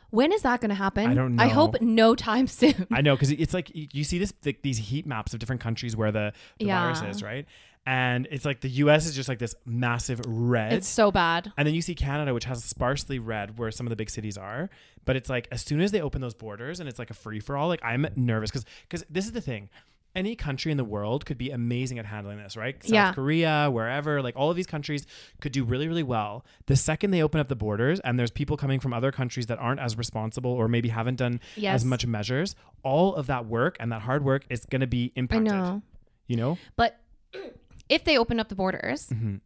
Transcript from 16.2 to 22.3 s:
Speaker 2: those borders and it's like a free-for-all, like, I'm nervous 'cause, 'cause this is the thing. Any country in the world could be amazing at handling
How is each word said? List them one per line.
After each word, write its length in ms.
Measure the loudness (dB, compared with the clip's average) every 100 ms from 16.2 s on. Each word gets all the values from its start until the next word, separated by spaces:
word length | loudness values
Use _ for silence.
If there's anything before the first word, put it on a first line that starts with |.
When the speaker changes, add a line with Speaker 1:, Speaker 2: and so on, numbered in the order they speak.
Speaker 2:
those 140 | -6
borders 460 | -10 -12 -10 -10 -10
and 80 | -10
it's 100 | -10
like 120 | -10
a 40 |
free-for-all, 540 | -12 -10 -8 -6 -2 0
like, 120 | -2
I'm 220 | -2 0 0 0
nervous 340 | 0 0 -2
'cause, 140 | -6 -8 -16 -10
'cause 160 | -10 -6
this 140 | -6 -4
is 60 |
the 80 | -6
thing. 300 | -6 -8 -10 -20 _ _ _ -6
Any 180 | -4
country 380 | -4 -4 -4 -2
in 60 | -2
the 60 |
world 420 | -2 -4 -2 -2 -4
could 100 | -6
be 120 | -4
amazing 480 | -2 -2 -2 -2 -6
at 60 | -8
handling 320 | -10 -10